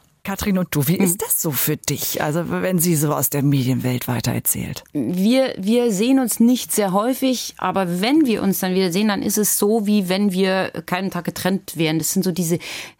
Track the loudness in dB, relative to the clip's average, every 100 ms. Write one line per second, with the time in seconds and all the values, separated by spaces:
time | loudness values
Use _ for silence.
0 | _ _ -10 -4 0 0 0 0 0 2
1 | 2 0 -2 -2 -2 -2 -2 -2 -4 -4
2 | -4 -2 -2 -2 -2 -2 0 0 2 2
3 | 2 0 -2 0 2 2 2 0 -2 -4
4 | -4 -4 -2 -2 -2 -4 -4 -10 -8 -6
5 | -4 0 2 2 0 -2 0 2 2 0
6 | 2 2 2 4 4 4 0 -2 0 2
7 | 0 0 0 0 -4 -6 -2 0 0 0
8 | 2 4 4 2 0 0 0 0 2 2
9 | 0 0 -2 0 0 2 2 2 2 2
10 | 2 2 2 2 2 2 -2 -6 -6 -4
11 | -4 -4 -6 -4 -2 -2 -4 -2 0 0
12 | 0 0 0 0 0 -2 -4 -12 -14